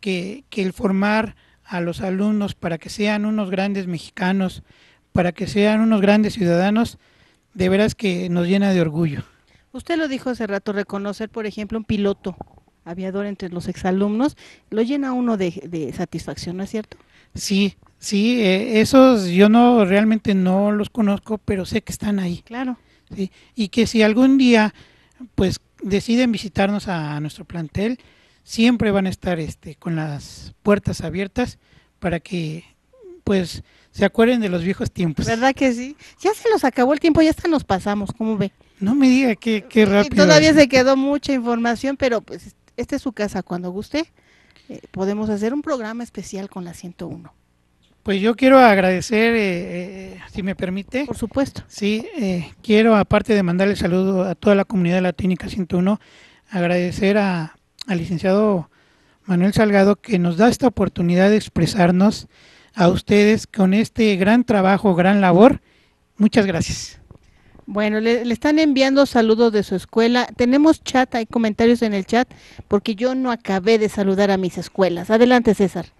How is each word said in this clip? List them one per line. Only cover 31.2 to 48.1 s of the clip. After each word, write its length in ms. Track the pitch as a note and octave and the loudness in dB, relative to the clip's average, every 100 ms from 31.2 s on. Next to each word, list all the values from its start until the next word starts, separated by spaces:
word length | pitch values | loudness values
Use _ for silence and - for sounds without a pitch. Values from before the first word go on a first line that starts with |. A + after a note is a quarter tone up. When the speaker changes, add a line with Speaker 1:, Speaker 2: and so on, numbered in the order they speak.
| G3 - B3 - _ _ _ _ | -8 -6 -8 -8 _ _ _ _
Speaker 1:
para 220 | F#3 E3+ | -6 -6
que, 440 | - F3+ D#3+ D#3 - _ _ C5 G#4+ F4 | -6 -8 -8 -10 -16 _ _ _ -20 -12
pues, 380 | - G3 E3+ - - _ _ | -2 -2 -2 -10 -18 _ _
se 140 | - | -2
acuerden 360 | G3 - A3+ B3 | -2 2 2 2
de 80 | G#3+ | -2
los 140 | F3+ | -4
viejos 260 | E3+ G3 A#3+ | -4 -4 -6
tiempos. 360 | - F3 D3 - | -4 -4 -2 -4
Speaker 2:
¿Verdad 280 | A3+ C4 | 0 0
que 180 | C4+ C4+ | 0 -2
sí? 240 | A#3 B3+ D4 - _ | -2 -8 -16 -20 _
Ya 140 | F4+ | -4
se 160 | G#4+ A#4 | -2 0
nos 140 | G#4 | 0
acabó 280 | C#4 B3+ B3 | 0 0 0
el 80 | D4 | 2
tiempo, 220 | E4 D4+ | 4 4
ya 80 | D#4+ | 4
hasta 180 | D#4 F4 | 2 -2
nos 160 | D4+ | -2
pasamos, 460 | - F#3+ F#3+ G3+ G3 - | -2 -4 -2 -4 -6 -6
¿cómo 200 | A3 A3 | -4 -2
ve? 160 | G3 _ _ _ | -4 _ _ _
Speaker 1:
No 140 | G3 | -2
me 140 | C#4 C4 | 2 4
diga 280 | B3+ C4+ G#3+ | 4 2 -2
qué, 280 | - A3 - | -2 -4 -2
qué 140 | - | 2
Speaker 2:
Eh, 40 | G#3+ | 4
Speaker 1:
rápido. 380 | G3+ G#3 - | 4 2 4
Speaker 2:
todavía 280 | D4 D4+ D#4 | 6 8 6
se 160 | D4+ C#4+ | 6 6
quedó 280 | C4 B3+ C4+ | 6 4 2
mucha 360 | C4+ C#4+ - | 0 -2 -2
información, 640 | C4+ A#3 A#3 A#3 A#3 C4+ C#4 | -4 -2 -2 -2 -2 -4 -2
pero, 240 | C4+ A3+ | -2 -2
pues, 340 | - E3+ G#3 _ _ - | -6 -18 -18 _ _ -12
esta 200 | A#3+ C#4+ | -6 -6
es 60 | |
su 100 | C4+ | -6
casa, 320 | - G#3 G3+ | -6 -6 -6
cuando 260 | F3+ F3 F3+ | -8 -8 -8
guste, 400 | F#3 G#3+ C#4+ E4 _ _ _ _ _ _ | -10 -8 -8 -8 _ _ _ _ _ _
eh, 120 | - - | -20 -16
podemos 400 | - F#3+ G#3 G#3+ | -6 -4 -4 -4
hacer 240 | G#3 A3 | -4 -4
un 80 | C#4+ | -4
programa 400 | D4+ C#4 G#3+ A#3 | -4 -6 -6 -10
especial 460 | A#3 - F#3 F#3+ G3 | -12 -14 -14 -12 -12
con 160 | - | -12
la 100 | F3 | -14
ciento 320 | E3+ F3 F3+ E3+ | -14 -18 -14 -14
uno. 260 | E3 E3+ _ _ _ _ _ _ _ | -14 -18 _ _ _ _ _ _ _
Speaker 1:
Pues 180 | - | -4